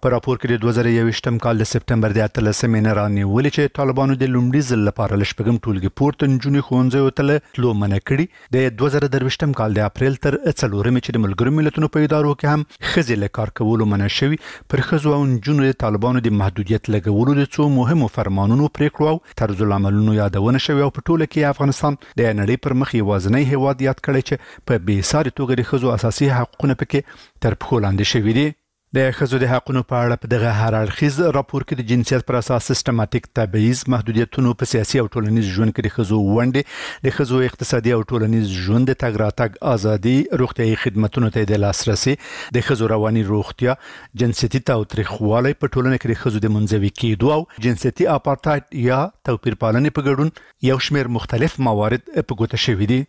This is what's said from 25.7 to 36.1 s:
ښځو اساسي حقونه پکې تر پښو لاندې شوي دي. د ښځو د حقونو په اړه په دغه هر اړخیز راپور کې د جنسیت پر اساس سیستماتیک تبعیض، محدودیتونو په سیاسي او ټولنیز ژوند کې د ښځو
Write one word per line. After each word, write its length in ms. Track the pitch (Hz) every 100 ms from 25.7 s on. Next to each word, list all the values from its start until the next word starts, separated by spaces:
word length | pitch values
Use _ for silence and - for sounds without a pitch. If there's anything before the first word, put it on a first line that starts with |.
ښځو 240 | 135 127 113
اساسي 320 | 117 - 143 123
حقونه 400 | 120 _ 143 131
پکې 180 | 147 143 143 - - _ 120
تر 140 | 101
پښو 220 | - 123 104
لاندې 300 | 98 104 120
شوي 200 | 104 113
دي. 80 | 147 147 _ _ _ 135
د 100 | 131 120
ښځو 200 | 139 131
د 60 | 123
حقونو 320 | 127 - 131 120
په 100 | 123
اړه 120 | 120 117
په 80 | 113
دغه 180 | 120 113 107
هر 140 | 110 110
اړخیز 420 | 110 - 147 139 170 139
راپور 280 | 135 139 127
کې 120 | 123
د 60 | 113
جنسیت 320 | 123 113 131 -
پر 80 | 123
اساس 280 | 113 123 -
سیستماتیک 580 | 131 - 120 107 123 - -
تبعیض، 440 | 110 107 110 123 -
محدودیتونو 560 | 123 107 113 117 - 131 120
په 80 | 123
سیاسي 280 | 120 104 139
او 40 | 113
ټولنیز 320 | 123 107 113 104
ژوند 220 | 92 110 -
کې 100 | 101
د 80 |
ښځو 240 | - 104